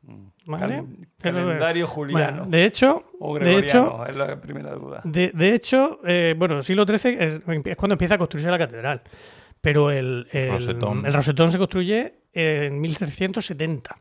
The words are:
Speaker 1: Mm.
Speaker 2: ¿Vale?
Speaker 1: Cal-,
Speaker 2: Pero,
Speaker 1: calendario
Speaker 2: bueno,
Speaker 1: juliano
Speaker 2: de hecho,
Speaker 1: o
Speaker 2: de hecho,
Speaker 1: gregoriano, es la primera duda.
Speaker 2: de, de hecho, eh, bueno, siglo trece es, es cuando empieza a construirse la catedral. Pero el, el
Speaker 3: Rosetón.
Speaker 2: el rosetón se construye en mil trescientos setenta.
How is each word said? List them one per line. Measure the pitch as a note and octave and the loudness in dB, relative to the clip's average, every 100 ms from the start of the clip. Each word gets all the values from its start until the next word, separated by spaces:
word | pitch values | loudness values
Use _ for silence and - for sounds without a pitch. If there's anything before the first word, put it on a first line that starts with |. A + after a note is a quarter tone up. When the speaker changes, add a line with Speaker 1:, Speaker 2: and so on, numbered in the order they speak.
Speaker 1:
Mm. | - G#2 G2 _ - | -20 -20 -20 _ -12
Speaker 2:
¿Vale? | D#3 F#3+ C4+ | -8 -6 -6
Speaker 1:
Cal-, | B2+ - F3 _ | -8 -16 -20 _
Speaker 2:
Pero, | F3 F3 | -4 -2
Speaker 1:
calendario | F3 D#3 D#3+ E3 E3+ | -2 0 0 0 -4
Speaker 2:
bueno, | D3+ | -6
Speaker 1:
juliano | C#3+ E3 D3 C#3+ F#3 | -2 0 0 -2 0
Speaker 2:
de | E3 G3 | 4 4
hecho, | - C4 E4 - F4+ | 6 4 4 -2 -12
Speaker 1:
o | D3+ D3+ | -8 0
Speaker 2:
de | F3 F#3+ | 4 4
hecho, | G3 B3 B3+ | 6 4 4
Speaker 1:
gregoriano, | - B2 | -2 -8
es | C3+ | -6
la | C#3 C#3 | -6 -6
primera | C#3 C#3+ D3 C#3 | -10 -12 -10 -12
duda. | C3+ C#3 | -12 -10
Speaker 2:
de, | F3 D3 F#3 | -4 0 0
de | E3 F3+ | 4 4
hecho, | A#3 - C4 C#4 - F3 | 4 4 4 4 0 0
eh, | F3 E3+ D#3+ | 2 2 2
bueno, | F3+ D3 | 2 0
siglo | C3+ F#3+ G3+ | 0 2 4
trece | G#3 B3+ A#3+ | 4 2 0
es, | D#3+ D#3 E3 D#3+ C#3+ | -2 -2 -4 -4 -4
es | F3 | -2
cuando | G3+ | 0
empieza | G3 F3 G3+ | 2 2 0
a | |
construirse | E3 D3+ D#3+ | 0 -2 -2
la | F3 | 0
catedral. | D3+ A#2 B2 D3 _ - - - - _ | -2 -4 -6 -6 _ -20 -20 -20 -20 _
Pero | D#3 D3 D3 | 0 2 2
el, | C#3 B2+ B2+ B2 | 0 -2 -6 -6
el | D3 C3 | -4 -2
Speaker 3:
Rosetón. | B2+ - A#2+ G#2 A#2+ C#3 | -2 -4 -4 -2 -2 0
Speaker 2:
el | |
rosetón | C#3+ C#3+ C#3+ E3 | 0 0 2 2
se | F3+ | 4
construye | F#3 F#3+ F3+ G#3+ C#4 _ _ | 0 -2 -2 -2 -4 _ _
en | - D#3+ D3+ C#3+ C#3+ | -4 -2 -2 -4 -4
mil | D#3+ D#3 | -4 -4
trescientos | D#3+ C#3 F#3 F#3+ - | -6 -4 -4 -2 -6
setenta. | D3+ D#3+ D3+ - - | -6 -4 -6 -8 -20